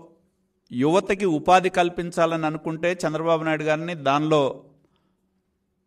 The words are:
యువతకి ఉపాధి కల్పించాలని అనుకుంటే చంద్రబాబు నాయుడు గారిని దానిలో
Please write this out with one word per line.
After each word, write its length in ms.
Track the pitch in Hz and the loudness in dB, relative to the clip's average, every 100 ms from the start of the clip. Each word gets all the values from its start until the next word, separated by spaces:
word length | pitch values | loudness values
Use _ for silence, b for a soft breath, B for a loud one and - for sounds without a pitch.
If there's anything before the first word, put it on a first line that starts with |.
| - _ _ _ _ _ _ | -6 _ _ _ _ _ _
యువతకి 560 | 120 143 180 196 202 202 151 | -2 2 2 0 -2 0 0
ఉపాధి 320 | 151 185 185 | 4 4 4
కల్పించాలని 760 | 185 175 175 175 170 165 165 156 | 0 0 -2 -6 0 0 0 -4
అనుకుంటే 440 | 156 160 160 175 180 | -4 -8 -4 -4 -2
చంద్రబాబు 400 | 165 151 165 160 | -4 -2 0 0
నాయుడు 220 | 160 156 156 | 0 -2 -2
గారిని 260 | 156 165 170 139 | -2 -4 -4 0
దానిలో 340 | 143 156 156 135 - - _ _ _ _ _ _ _ _ _ _ _ | 0 2 2 2 -4 -16 _ _ _ _ _ _ _ _ _ _ _